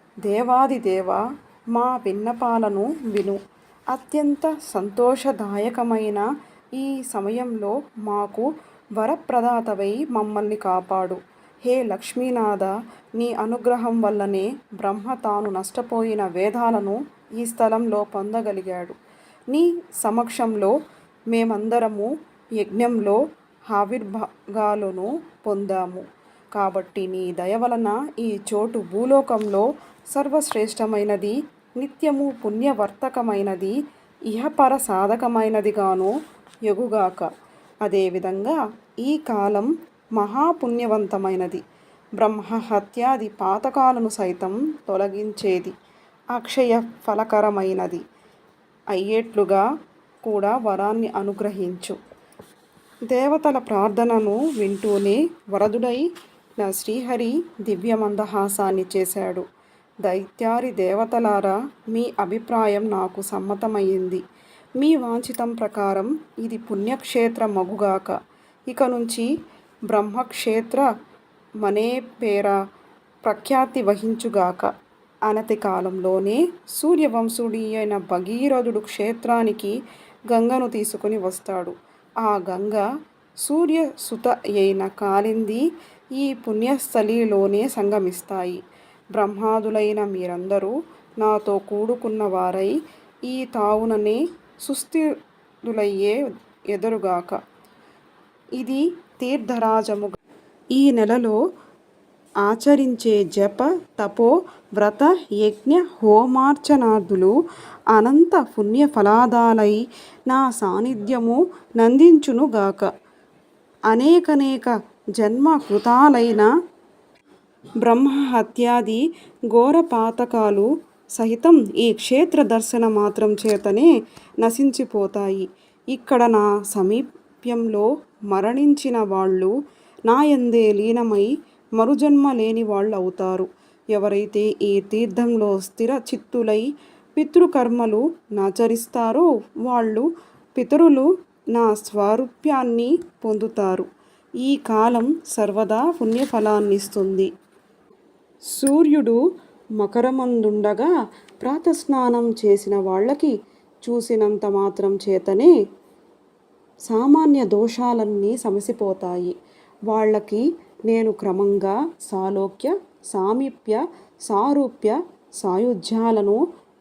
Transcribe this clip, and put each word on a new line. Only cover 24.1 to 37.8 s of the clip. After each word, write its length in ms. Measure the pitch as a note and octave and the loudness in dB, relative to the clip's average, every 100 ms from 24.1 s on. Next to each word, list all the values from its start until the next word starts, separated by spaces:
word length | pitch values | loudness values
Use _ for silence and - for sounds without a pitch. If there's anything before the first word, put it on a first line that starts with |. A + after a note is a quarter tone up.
| G#3+ A3 _ - G#3 G#3 G#3 G3 F#3 G3+ D#4 - _ A3 | -10 -10 _ -10 -4 -2 -2 -4 -6 -6 -8 -10 _ -6
పొందాము. 560 | G3+ G3 F#3+ F3+ F3+ - _ _ _ - | -4 -4 -4 -4 -10 -18 _ _ _ -10
కాబట్టి 540 | G#3 G3 F#3+ F#3 - F#3 | -4 -2 -2 -6 -8 -8
నీ 260 | F#3 F3+ | -6 -6
దయ 220 | F3 F3+ A3 | -6 -4 -2
వలన 520 | B3 A#3+ A3 G3+ F#3+ - | -2 -2 -2 -4 -6 -8
ఈ 200 | A#3 G3+ G3+ | -6 -6 -6
చోటు 260 | G#3 A3+ A3+ | -4 -4 -6
భూలోకంలో 960 | F3 F#3+ B3 C4+ C#4 A3+ G#3 G3 A3+ D4 - - - | -6 -4 2 2 2 -2 -2 0 0 -2 -12 -20 -10
సర్వశ్రేష్టమైనది, 1300 | C#4 C#4 D4+ D4 A3+ A3 A3+ A3 G#3+ G#3 G3+ G3+ B3 D4+ _ _ B3 | -6 -2 -2 -2 -2 -4 -4 -4 -2 -2 -2 -4 -6 -8 _ _ -10
నిత్యము 560 | C#4 - D#4 C#4 C#4 A#3+ G#3+ | -10 -4 -2 0 -2 -4 -6
పుణ్యవర్తకమైనది, 1400 | G#3+ C#4 A3 G3+ - C4 B3+ A#3 G3+ G3 F#3 F#3+ B3 D4 - _ - | -2 -2 0 -4 -4 -6 -4 -2 -2 -2 -4 -6 -6 -8 -12 _ -14
ఇహపర 540 | A3+ A3+ C#4+ D4+ C4 C4+ | -10 -6 -4 2 2 2
సాధకమైనదిగాను 1400 | C4+ F#3+ G3 A#3 A#3+ A#3 A3 A3 G#3 G#3 F#3+ F#3 F#3 C4 - - - - | -2 -2 0 0 -2 0 0 0 -2 0 0 0 0 -2 -8 -20 -20 -6
ఎగుగాక. 680 | A3 G3+ A#3+ G#3+ F#3 F3+ E3 - _ _ _ - | -4 -2 -2 0 -2 -2 -8 -10 _ _ _ -8